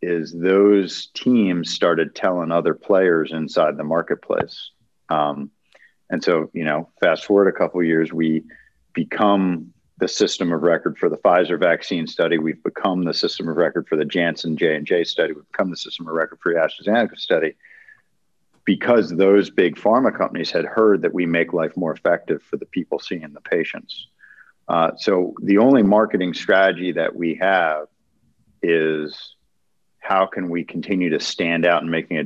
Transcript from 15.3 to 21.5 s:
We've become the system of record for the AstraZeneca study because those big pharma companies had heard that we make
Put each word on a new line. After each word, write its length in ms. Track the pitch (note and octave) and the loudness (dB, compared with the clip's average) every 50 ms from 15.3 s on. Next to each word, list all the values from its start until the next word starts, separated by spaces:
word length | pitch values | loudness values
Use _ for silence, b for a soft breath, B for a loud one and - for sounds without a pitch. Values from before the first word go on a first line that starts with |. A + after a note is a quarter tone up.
| D#2 | -2
We've 180 | D2 - _ | -8 -14 _
become 180 | - - G2 F#2 | -6 -6 -4 -4
the 140 | E2+ - - | -4 -8 -12
system 220 | - - - E2+ E2 | -12 -12 -14 -10 -6
of 60 | D#2+ | -4
record 260 | E2 D#2+ - E2 - | -4 -4 -4 -6 -6
for 80 | - F2 | -4 -2
the 80 | E2+ E2 | 0 0
AstraZeneca 580 | D#2 D2+ - - E2+ G2 G#2+ A#2+ A2+ F#2+ - - | 0 -2 -2 -6 -4 -2 0 0 0 -2 -4 -10
study 380 | - - F#2+ F#2+ E2 D2+ - b b b b b b b b b b b b _ _ _ _ _ _ _ _ _ - | -4 0 0 0 0 -2 -6 b b b b b b b b b b b b _ _ _ _ _ _ _ _ _ -2
because 400 | - F#2+ - - A#2+ A#2+ A2+ F#2 D#2 | -2 -2 0 2 2 2 2 2 0
those 400 | F2 E2 F#2+ F#2+ G2+ G2+ F#2 - | 0 2 4 6 6 4 4 2
big 260 | - - F2+ - A2 - - | 0 2 2 2 0 -2 0
pharma 260 | G#2 A2+ B2+ C3+ A2+ - - | 2 2 2 2 0 0 -2
companies 300 | F#2 - - E2 D#2+ - | -4 -4 -4 -6 -6 -4
had 140 | - E2+ D2+ | -2 -4 -4
heard 380 | D2+ - A2+ A2 G#2+ G2+ F2 D#2 | -2 0 2 4 4 4 4 2
that 100 | F2 - | -2 -2
we 120 | F2+ F2 | 0 -2
make 280 | E2 E2 E2+ E2 - | 0 0 0 0 0